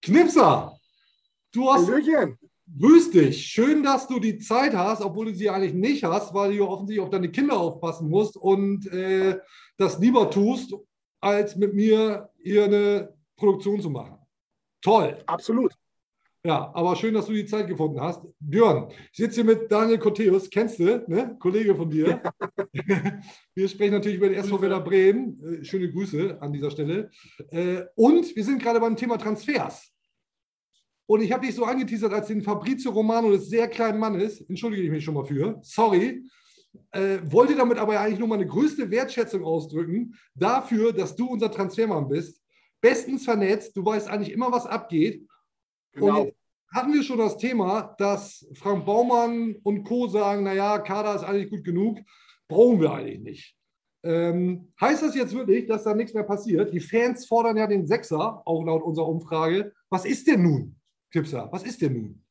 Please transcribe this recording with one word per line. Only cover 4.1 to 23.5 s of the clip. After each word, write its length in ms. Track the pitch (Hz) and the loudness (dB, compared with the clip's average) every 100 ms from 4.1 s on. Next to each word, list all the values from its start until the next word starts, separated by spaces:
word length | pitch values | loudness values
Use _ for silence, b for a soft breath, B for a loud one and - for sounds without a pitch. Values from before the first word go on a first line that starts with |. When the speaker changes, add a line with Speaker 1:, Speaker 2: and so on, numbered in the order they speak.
| 254 | -2
Speaker 1:
die 200 | 220 214 | -2 -4
Zeit 360 | - 226 277 | -2 0 2
hast, 280 | 214 185 220 | 2 0 -2
obwohl 240 | 202 175 220 | -4 -4 -6
du 80 | |
sie 160 | 185 208 | -2 -2
eigentlich 240 | 190 190 | 0 -2
nicht 300 | 165 220 277 | 0 0 0
hast, 280 | 165 180 202 | 0 -2 -2
weil 240 | 180 202 202 | -2 0 0
du 100 | 196 | -2
offensichtlich 380 | 185 196 214 | -2 -6 -4
auf 60 | 185 | -2
deine 180 | 190 180 | -2 -2
Kinder 300 | 175 285 233 | 0 0 0
aufpassen 500 | 170 - 165 160 160 | -2 -4 -8 -6 0
musst 260 | 180 214 - | 0 0 -2
und, 540 | 190 196 196 202 196 | 0 2 2 -2 -6
äh, 480 | 180 190 190 190 190 B B B _ | -6 -2 2 2 -2 B B B _
das 220 | 190 - | -2 2
lieber 320 | 220 247 208 | 4 4 2
tust, 440 | 196 208 262 - - - _ _ _ | 2 2 0 -6 -14 -16 _ _ _
als 340 | 196 208 202 | 0 0 0
mit 200 | 170 202 | 0 0
mir 560 | 202 220 220 220 208 - _ | 2 4 4 2 -2 -10 _
hier 220 | 185 202 | 0 2
eine 480 | 208 208 202 202 - _ _ _ | 4 4 4 0 -4 _ _ _
Produktion 460 | 208 190 196 208 | 2 2 0 -4
zu 80 | 170 | -4
machen. 260 | 131 104 - _ _ _ _ _ _ | -8 -10 -20 _ _ _ _ _ _
Toll. 380 | 180 220 175 - - | 4 4 4 -4 -8
Speaker 2:
Absolut. 480 | 170 - 226 262 - _ _ _ _ _ _ | -8 -2 0 0 -2 _ _ _ _ _ _
Speaker 1:
Ja, 280 | 170 151 - | -2 -2 -2
aber 220 | - 170 175 | -2 -2 0
schön, 180 | 220 | 0
dass 120 | 220 214 | -2 -2
du 60 | |
die 140 | 214 202 | -4 -4
Zeit 220 | 214 185 | -4 -4
gefunden 320 | 156 156 135 | -2 -4 -2
hast. 220 | 147 170 - _ | -6 -8 -14 _
Björn, 480 | 151 165 226 147 - B B | -2 4 4 4 -2 B B
ich 60 | - | -6
sitze 240 | 226 - | -4 2
hier 20 | |
mit 260 | 220 220 - | 4 4 4
Daniel 280 | 208 226 226 | 2 4 2
Koteus, 520 | 220 208 220 190 190 | 2 2 2 2 0
kennst 280 | - 226 - | -2 -2 0
du, 240 | 175 240 - | 2 2 0
ne? 300 | 170 254 - | -2 -2 -4
Kollege 360 | 180 196 220 170 | -2 0 2 0
von 120 | 165 | 0
dir. 320 | 156 160 170 170 - 196 - 202 | 0 0 0 -4 -8 -12 -8 -8
<laughs> 800 | 139 - 196 190 202 - - _ | -8 -2 0 0 -8 -16 -20 _